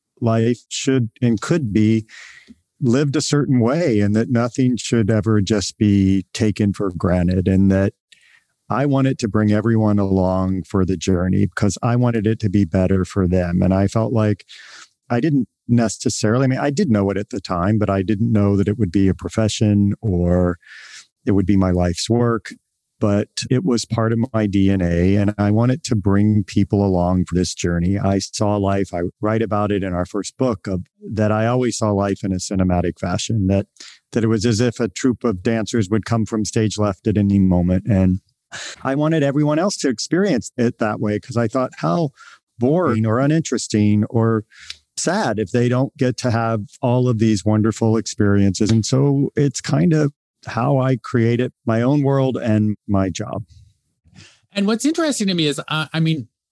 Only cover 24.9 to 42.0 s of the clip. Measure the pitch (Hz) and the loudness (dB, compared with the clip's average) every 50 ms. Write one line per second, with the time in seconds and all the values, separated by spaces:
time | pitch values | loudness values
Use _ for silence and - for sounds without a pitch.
24.9 | 85 85 90 95 98 104 101 101 - 101 104 101 104 113 120 123 131 - - - | 0 2 2 2 2 2 0 0 0 0 0 0 2 2 2 0 0 -2 -4 -4
25.9 | 123 104 92 101 98 101 104 107 104 104 95 - - 101 98 - 107 101 101 98 | -4 -2 0 0 2 2 2 2 2 0 0 0 0 0 0 2 2 0 2 2
26.9 | 92 87 87 90 92 92 85 - 85 90 90 - - - - 87 87 85 85 92 | 2 2 2 2 0 0 -2 -2 -2 -2 -2 -2 -4 -4 -4 -2 -2 0 0 0
27.9 | 98 101 98 98 98 98 - - - - 110 104 104 104 98 98 98 98 95 - | -2 0 0 0 0 -2 -4 -6 -4 -2 -2 0 0 0 0 0 0 -2 -2 -4
28.9 | 92 87 87 92 - - 107 107 110 110 113 95 104 104 107 98 101 95 95 95 | -4 -6 -6 -6 -6 -4 -2 -2 0 0 -2 -2 -2 -2 0 0 -2 -2 -2 -4
29.9 | 87 87 90 - - 101 92 - - - 131 127 110 - - 104 92 90 - - | -4 -4 -4 -4 -6 -8 -8 -6 -4 -4 -2 -2 -2 -4 -6 -6 -6 -6 -8 -10
30.9 | _ _ 208 202 110 107 107 104 107 107 110 117 123 127 127 117 - - 113 107 | _ _ -14 -8 -4 -2 0 0 0 0 0 0 0 -2 -2 -2 -4 -2 -2 -2
31.9 | 101 98 101 101 95 - 104 95 95 90 - - 101 95 92 92 90 90 87 87 | 0 0 0 -2 -2 -4 -4 -4 -4 -4 -6 -4 -2 0 0 0 0 0 -2 -2
32.9 | - - 95 90 92 101 - - 113 107 95 95 98 98 101 - _ - - - | -4 -6 -6 -6 -4 -4 -4 -4 -2 -2 0 0 0 0 -2 -4 _ -20 -20 -20
33.9 | - - _ _ - 123 117 110 113 104 107 120 107 101 123 120 - - 120 101 | -20 -20 _ _ -4 -2 0 0 0 0 0 0 2 2 0 0 0 -2 -4 -4
34.9 | - - - 127 117 - - 117 98 92 90 123 113 113 104 - - 117 101 90 | -4 -2 -2 -2 0 0 -2 -4 -2 -2 -2 -2 -2 -2 -2 -2 -2 -2 0 0
35.9 | 110 107 - - 117 113 104 - 117 110 104 - - 117 110 104 - 104 104 104 | -2 -2 -2 -2 -2 -2 -2 -2 -4 -4 -4 -2 -2 0 0 0 0 0 -2 -2
36.9 | 95 - - 113 95 104 101 98 101 101 95 92 90 90 87 90 92 95 - - | -2 -2 -2 -2 0 2 2 2 4 4 4 4 4 2 2 2 0 0 0 0
37.9 | 101 95 92 92 92 95 - _ _ _ _ _ - - - - - - - 131 | 0 2 2 2 0 -2 -4 _ _ _ _ _ -16 -16 -14 -16 -14 -8 -6 -4
38.9 | 135 147 151 160 160 160 143 139 139 151 151 147 151 160 185 208 - - - 139 | -2 0 0 0 0 0 0 0 0 0 0 0 0 0 -2 -2 -2 -2 -2 -2
39.9 | 117 - - - 156 175 202 202 143 113 - - - 127 117 120 - - 117 107 | -2 -4 -4 -4 -2 0 0 0 0 -2 -4 -6 -4 -2 -2 -2 0 -2 -4 -4
40.9 | 110 - 113 104 104 104 - - 120 117 117 113 - 131 127 - - - 151 156 | -4 -2 -2 -2 -2 -4 -6 -6 -4 -2 -2 -2 -2 -2 -4 -4 -6 -4 -4 -2
41.9 | 170 170 | 0 0